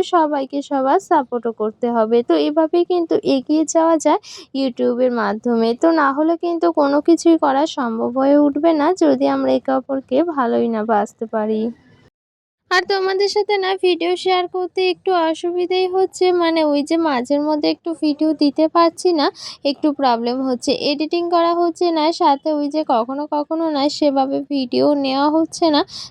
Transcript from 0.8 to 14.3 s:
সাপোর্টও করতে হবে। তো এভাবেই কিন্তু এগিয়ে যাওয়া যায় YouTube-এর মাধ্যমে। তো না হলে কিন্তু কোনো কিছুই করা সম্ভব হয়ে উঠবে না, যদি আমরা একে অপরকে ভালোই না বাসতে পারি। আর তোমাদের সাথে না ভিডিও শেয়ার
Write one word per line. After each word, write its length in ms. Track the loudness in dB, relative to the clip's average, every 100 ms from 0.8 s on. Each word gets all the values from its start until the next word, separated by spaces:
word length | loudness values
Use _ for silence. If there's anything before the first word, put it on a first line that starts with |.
| 2 0
সাপোর্টও 520 | 2 0 0 -4 -6
করতে 340 | -4 -6 -4 -2
হবে। 280 | 0 2 2
তো 100 | 2 2
এভাবেই 460 | 2 0 2 0 0
কিন্তু 300 | 0 0 0 0
এগিয়ে 380 | -2 0 0 0
যাওয়া 300 | 2 2 2
যায় 220 | 2 0 -4 -20 -10 -4
YouTube-এর 560 | -4 -2 -2 0 0
মাধ্যমে। 580 | 0 -2 -2 -2 0 0 2
তো 120 | 2
না 160 | 4 2
হলে 200 | 2 0 0
কিন্তু 300 | -2 0 0
কোনো 260 | 2 2 2 2
কিছুই 320 | 2 4 4
করা 240 | 2 0 -2
সম্ভব 440 | -2 -4 -4 -4 0
হয়ে 220 | 2 4
উঠবে 340 | 4 2 0
না, 140 | 2 0 2
যদি 280 | 2 2 0
আমরা 240 | 0 0
একে 180 | -2 0
অপরকে 460 | -4 -2 -6 -2 -2 0
ভালোই 400 | -2 0 0 0
না 120 | -2 0
বাসতে 400 | 0 -2 -8 -6
পারি। 360 | -4 -2 -2 -4 -8 _ _ _ _ _ _ _ _ -2
আর 120 | -2 0
তোমাদের 420 | -2 0 0 0
সাথে 260 | 0 0 0
না 140 | -2 0
ভিডিও 340 | 0 0 -2 -2
শেয়ার 300 | 0